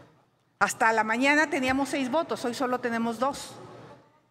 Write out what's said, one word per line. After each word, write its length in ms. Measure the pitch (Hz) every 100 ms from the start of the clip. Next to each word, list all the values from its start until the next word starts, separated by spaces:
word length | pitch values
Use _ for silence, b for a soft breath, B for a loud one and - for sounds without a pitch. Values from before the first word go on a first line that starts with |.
| - _ _ _ _ _
Hasta 340 | 196 - 226
la 120 | 226
mañana 440 | 214 226 277 294 311
teníamos 400 | 311 254 269 269
seis 220 | 294 254
votos, 340 | 302 330 208
hoy 80 | 247
solo 280 | 226 254 247
tenemos 380 | 247 233 226 226
dos. 360 | 269 - - - - - - - _ _ _